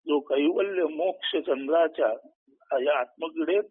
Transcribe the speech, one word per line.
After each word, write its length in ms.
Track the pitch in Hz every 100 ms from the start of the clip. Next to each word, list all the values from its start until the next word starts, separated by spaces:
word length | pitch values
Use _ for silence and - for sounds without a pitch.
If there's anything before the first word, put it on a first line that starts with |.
| -
जो 120 | 147
कैवल्य 640 | 143 139 147 185 196 185
मोक्ष 520 | 156 156 185 175 - 170
चंद्राच्या, 760 | 175 135 135 165 165 160 123 113 - _ _ _ - 139
या 200 | 135 143
आत्मक्रीडेत 640 | 123 - 160 160 160 196 208